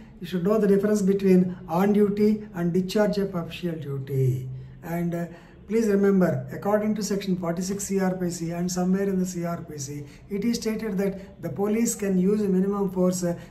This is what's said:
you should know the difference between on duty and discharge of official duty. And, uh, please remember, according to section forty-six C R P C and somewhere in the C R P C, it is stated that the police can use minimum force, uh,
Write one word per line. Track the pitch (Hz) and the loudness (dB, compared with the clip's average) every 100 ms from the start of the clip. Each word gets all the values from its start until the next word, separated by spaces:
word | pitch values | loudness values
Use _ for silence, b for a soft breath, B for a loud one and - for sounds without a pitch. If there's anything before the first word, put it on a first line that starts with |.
| B - | B -16
you | 175 | -6
should | 185 | -2
know | 180 220 | 2 4
the | 196 | 4
difference | 196 208 208 | 4 4 2
between | 190 196 196 185 180 - - | 2 2 6 6 4 -2 -4
on | 165 202 | 2 4
duty | 208 208 208 214 214 - | 4 4 4 2 2 -4
and | 170 175 | -4 0
discharge | 180 185 214 208 196 | 0 0 2 2 0
of | 196 | -2
official | 175 - - 175 | -4 -6 -6 -6
duty. | 160 143 139 131 135 131 107 - B B B | -6 -6 -8 -4 0 0 0 -6 B B B
And, | 165 175 170 170 | -8 -4 -2 -4
uh, | 170 B B B - | -6 B B B -2
please | 220 208 | 0 2
remember, | 196 196 196 175 135 - | 4 4 4 4 0 -6
according | - 202 208 214 214 | -6 0 0 0 -2
to | |
section | 190 196 - 180 | -2 -4 -2 -2
forty-six | 175 175 185 202 | -2 -4 -4 -6
C | - 196 | -2 0
R | 185 180 | 0 0
P | 175 | -4
C | 165 165 | -4 -6
and | 175 180 | -4 -4
somewhere | 180 180 190 | -2 0 2
in | 202 185 | 0 0
the | 180 | -2
C | 170 | -4
R | 170 170 - | -4 -6 -8
P | 147 | -12
C, | 135 147 - B - | -10 -10 -12 B -8
it | 202 233 | -4 -2
is | 214 | -2
stated | 226 214 214 185 | -2 -4 -4 -2
that | 196 190 - - | -2 -4 -12 -12
the | 165 | -8
police | 135 202 220 233 | -2 0 2 0
can | - 196 185 | 0 0 2
use | 185 214 | 2 2
minimum | 202 185 196 202 196 | 2 2 2 0 -2
force, | 185 180 180 175 | 2 2 2 -4
uh, | 170 B | -4 B